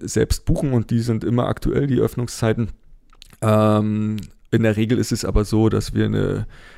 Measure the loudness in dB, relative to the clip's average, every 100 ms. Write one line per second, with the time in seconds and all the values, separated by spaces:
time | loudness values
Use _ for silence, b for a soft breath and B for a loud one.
0 | -4 0 0 0 0 0 0 0 0 -2
1 | 0 -2 0 0 0 -2 -2 0 0 0
2 | 0 -2 -8 -2 0 0 -4 -8 -20 -20
3 | _ -20 -20 -4 2 4 4 2 2 -2
4 | -2 -4 -10 -18 _ 2 2 2 0 0
5 | 0 -4 0 0 2 2 2 2 -2 -2
6 | 0 0 -2 -4 -8 B B